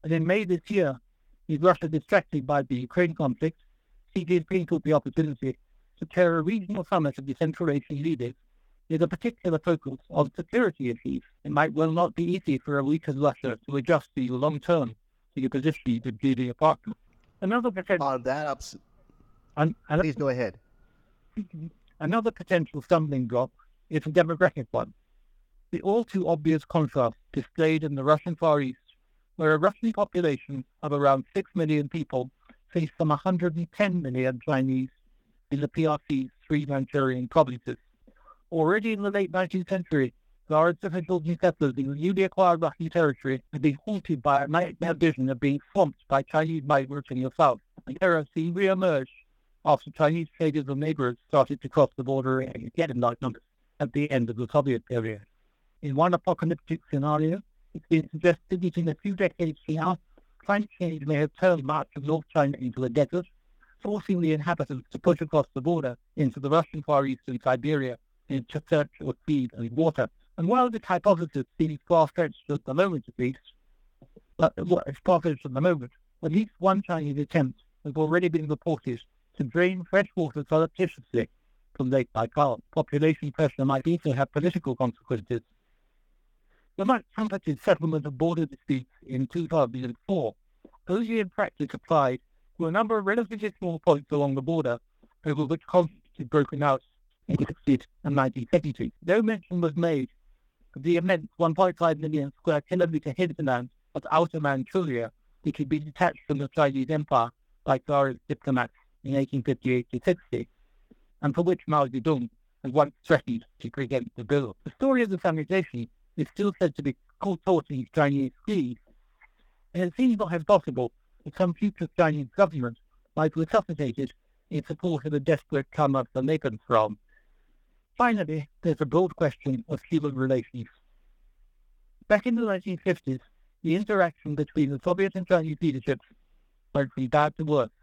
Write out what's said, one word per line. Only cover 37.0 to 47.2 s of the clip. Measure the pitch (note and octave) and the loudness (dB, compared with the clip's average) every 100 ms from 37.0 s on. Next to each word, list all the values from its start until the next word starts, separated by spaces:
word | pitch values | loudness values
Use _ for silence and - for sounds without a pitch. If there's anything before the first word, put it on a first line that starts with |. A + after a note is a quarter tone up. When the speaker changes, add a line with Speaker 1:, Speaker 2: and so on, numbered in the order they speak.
| C3+ B2+ B2 | 0 -2 0
Speaker 1:
provinces. | E3 C#3 B2 - - _ _ _ _ _ - _ | 2 2 0 -10 -12 _ _ _ _ _ -20 _
Already | E3 D#3 G#3 A3 | 0 2 2 0
in | G#3+ | -2
the | G3+ | -2
late | G3+ F#3+ | -2 -2
nineteenth | F3+ F#3 F#3 F3 | -2 -2 -4 -4
century, | F#3+ F3 D3+ B2+ _ _ _ _ | -6 -2 0 0 _ _ _ _
Tsarist | D#3 E3 E3+ | 4 4 2
officials | G3+ F3 E3+ F3+ D#3 | -4 -6 -2 -2 -2
and | E3+ | 0
settlers | F3+ - D3 B2+ | 0 2 -2 0
in | C3+ | -4
the | |
newly | C#3+ E3+ F#3+ | -2 -2 0
acquired | F#3+ - F#3 E3+ | 0 2 4 4
Russian | E3 - D#3+ | 0 -4 -4
territory | F3 D#3 C3 C3+ C3 _ | 2 2 0 -4 -6 _
had | D3+ | -2
been | C#3+ C#3 | 0 0
haunted | - G#3 - D3+ | -4 -6 -4 -2
by | D3 C#3 | 2 0
a | C#3 | 2
nightmare | D#3+ F3 - F3 | -2 -2 -4 -4
vision | E3 E3 C#3+ C3 | 2 0 2 -2
of | B2+ | 0
being | C#3+ C#3+ _ | 0 -2 _
swamped | G3 D#3+ - _ | 0 0 0 _
by | C#3 | -2
Chinese | C3 D#3 D#3+ E3 C#3 | 2 0 0 -4 2
migrants | C#3 C3+ C#3+ - | 0 0 -8 -8
in | B2+ | -4